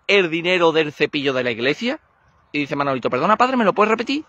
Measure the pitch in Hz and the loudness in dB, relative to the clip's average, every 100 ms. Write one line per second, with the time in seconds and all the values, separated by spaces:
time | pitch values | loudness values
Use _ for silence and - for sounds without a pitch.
0 | - 202 175 170 170 185 165 156 151 - | 0 2 2 -2 0 2 4 4 0 0
1 | 151 151 139 127 123 110 123 151 233 311 | -2 0 -2 0 -2 -2 -2 -2 -4 -6
2 | - _ _ _ _ 147 135 143 139 131 | -12 _ _ _ _ -6 -4 -2 -2 -2
3 | 120 123 170 214 254 262 202 180 214 220 | -2 -2 0 2 2 2 0 2 2 0
4 | 226 277 | -2 -6